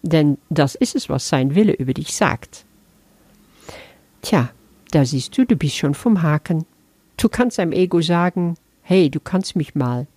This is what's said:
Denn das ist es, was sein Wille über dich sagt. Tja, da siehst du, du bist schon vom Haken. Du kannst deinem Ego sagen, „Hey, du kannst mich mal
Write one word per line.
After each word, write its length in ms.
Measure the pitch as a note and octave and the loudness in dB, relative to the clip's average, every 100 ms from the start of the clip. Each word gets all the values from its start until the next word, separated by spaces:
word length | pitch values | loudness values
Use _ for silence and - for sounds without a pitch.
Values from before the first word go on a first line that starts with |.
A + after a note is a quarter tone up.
Denn 360 | E3 D#3+ D3 C#3 _ | 2 2 2 0 _
das 260 | D#3+ C#3+ | 0 0
ist 200 | - B3 | 0 -2
es, 120 | C4 - | -2 -4
was 220 | C#3 - | -6 -2
sein 260 | C#3 C3 | -2 2
Wille 180 | D#3+ G#3+ | 2 2
über 200 | - C3 | 0 -2
dich 220 | C3 D3+ | -4 -6
sagt. 500 | - G#3 - - - _ _ _ _ _ _ _ _ _ _ - - - _ _ _ | -2 0 -2 -10 -20 _ _ _ _ _ _ _ _ _ _ -20 -20 -20 _ _ _
Tja, 300 | - F#3 B2 _ _ _ _ | -2 0 0 _ _ _ _
da 140 | D#3 | 0
siehst 320 | C3 C#3 - - | 2 -2 -4 0
du, 80 | |
du 100 | B3+ | 2
bist 220 | F#3+ D3 - | 2 0 -2
schon 160 | C#3+ | -2
vom 280 | C#3+ A#3+ G3 | 0 0 2
Haken. 440 | D#3+ D3+ - E3 D#3+ _ _ _ _ - | 2 0 0 -4 -4 _ _ _ _ -2
Du 120 | A3 | 0
kannst 280 | - B3 - | 2 0 0
deinem 120 | E3+ | -2
Ego 300 | - F#3 E3+ | 0 2 2
sagen, 540 | D#3+ E3+ F3 F#3 F3 E3 _ _ | 2 0 0 0 -4 -4 _ _
„Hey, 280 | - F#3 D#3 | 0 2 2
du 100 | D3+ | 0
kannst 360 | - F#3 - | -2 -4 -2
mich 180 | F3+ D3 | -4 -4
mal 320 | C#3+ B2 B2 C3+ | -2 -2 -2 -8